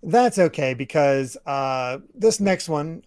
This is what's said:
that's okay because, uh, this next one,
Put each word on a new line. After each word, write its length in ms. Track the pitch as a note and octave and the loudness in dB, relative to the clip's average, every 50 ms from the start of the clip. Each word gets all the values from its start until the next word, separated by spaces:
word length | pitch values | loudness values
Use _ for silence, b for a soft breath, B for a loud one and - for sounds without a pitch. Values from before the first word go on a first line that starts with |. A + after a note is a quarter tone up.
| - | -4
that's 340 | F#3 E3 A#3+ B3 A#3+ - | 2 2 4 4 4 4
okay 380 | G3 F3+ D#3+ - - D3 C3 C3 | 2 2 2 2 -2 -2 -2 -2
because, 600 | A#2+ C3+ - - D#3 D3 C#3 C#3 C3+ C3+ B2 - - _ | -4 -8 -2 0 2 4 4 2 2 0 -4 -8 -14 _
uh, 500 | D3+ C#3 C#3 C3+ C3+ C3 C3 B2+ B2+ B2+ D3 - _ _ | -6 -4 -4 -2 -2 -2 -4 -4 -6 -6 -8 -12 _ _
this 260 | C4 G3+ A3 G#3+ - | 0 2 2 2 2
next 300 | G3+ G3 F#3 F3 - - | 0 0 0 0 -2 -4
one, 320 | D#3 D3 D3 D#3+ E3 E3+ _ | -4 -4 -4 -6 -10 -14 _